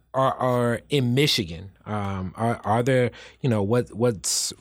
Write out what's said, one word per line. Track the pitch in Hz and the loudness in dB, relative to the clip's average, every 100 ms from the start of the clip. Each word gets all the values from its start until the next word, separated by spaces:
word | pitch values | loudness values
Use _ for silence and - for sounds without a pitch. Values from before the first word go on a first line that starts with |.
| _ | _
are, | 131 131 - | 0 0 2
are | 127 123 120 117 - | 0 2 2 -2 0
in | 147 123 | 0 2
Michigan, | 127 147 - 85 82 98 - - | 4 2 2 -2 -8 -14 -14 -6
um, | 104 98 95 92 101 | -4 -4 -4 -6 -4
are, | 117 113 | -2 -2
are | 101 113 | 0 2
there, | 123 131 117 - - - | 4 2 2 -4 -20 -4
you | 139 | 0
know, | 107 | 2
what, | 98 123 - | 2 0 0
what's, | 98 123 95 - - - - | 0 0 0 -4 -2 -4 -6